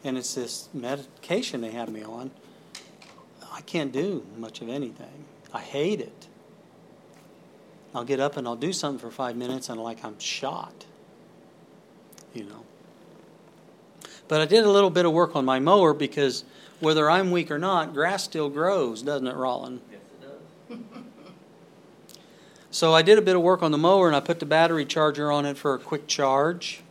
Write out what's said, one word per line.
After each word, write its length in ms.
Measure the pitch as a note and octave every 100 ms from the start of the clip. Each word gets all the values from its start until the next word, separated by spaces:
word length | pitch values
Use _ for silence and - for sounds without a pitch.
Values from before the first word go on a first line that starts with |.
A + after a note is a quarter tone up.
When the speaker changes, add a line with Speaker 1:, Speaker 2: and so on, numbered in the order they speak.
Speaker 1:
and 140 | C#3+ B2+
it's 160 | B2
this 340 | - A#2+ - -
medication 840 | C#3 A#2+ C#3+ C3+ - - F#3 - C3
they 100 | A2+
have 180 | A#2 A#2
me 140 | A2
on. 280 | G#2+ A#2 C3 - - - - - - - - - - - -
I 80 | -
can't 300 | - F3+ C#3+
do 320 | B2+ F#3 E3+ G#2 A2
much 240 | A2+ -
of 60 | A2+
anything. 560 | C#3 B2+ A2 - C#3+ D3+ - -
I 80 | -
hate 400 | - C#3 D#3+ G#3+
it. 260 | - - - - - - - - - - - - - - - - - - -
I'll 100 | A#2+
get 160 | A#2+ C3+
up 160 | C#3 C#3+
and 100 | B2
I'll 100 | A#2
do 160 | D3+
something 260 | F3+ D3 C3
for 120 | A#2+
five 240 | A2 B2+ A#2+
minutes 320 | B2 C3 B2+
and, 100 | A#2
like, 220 | A2+ A2+
I'm 140 | A#2 G#2
shot, 680 | - - C3 E3+ - - - - - - - - - - - - - - - - -
you 100 | A#2+
know. 200 | G2+ G#2+ - - - - - - - - - - - - - - - - -
But 120 | D#3
I 20 |
did 200 | D#3 G#3+
a 60 | G#3+
little 200 | G3+ G3
bit 160 | F3 F3
of 60 |
work 220 | D#3+ F3
on 100 | D#3 C3
my 120 | C3
mower 360 | C#3+ G3+ E3+
because 500 | D3 C#3+ D3 C#3 A#2+ - - - -
whether 300 | D#3 D#3 D3+
I'm 200 | F3 F#3+
weak 180 | F3 D#3+
or 80 | D3
not, 360 | F3+ F#3 D3+
grass 280 | C#3+ E3 G3
still 260 | - E3 D3
grows, 520 | C#3+ F3 G3 B2+ G#2+
doesn't 240 | C3 C#3+ C3
it, 80 |
Rollin? 460 | B2+ B2+ B2+ C3 B2+ -
Speaker 2:
Yes, 100 | - -
it 80 | -
does. 560 | - E2 - - - A#3
<laughs> 180 | - - - - - - - - - - - - - - - - - - -
Speaker 1:
So 220 | - E3
I 80 | D#3+
did 160 | E3 G#3+
a 40 |
bit 120 | F#3+
of 60 | F#3
work 200 | E3+ F3+
on 100 | E3
the 60 | D3+
mower 280 | E3 G3 F3
and 80 |
I 60 | C#3+
put 180 | - E3
the 60 | C#3+
battery 380 | D#3 E3 E3
charger 480 | D3+ E3 D#3 C#3 D3
on 140 | D3 C#3+
it 100 | C#3
for 160 | C#3+
a 40 | B2+
quick 280 | - D3+ -
charge. 760 | - C3+ C3+ D3+ F3 - - -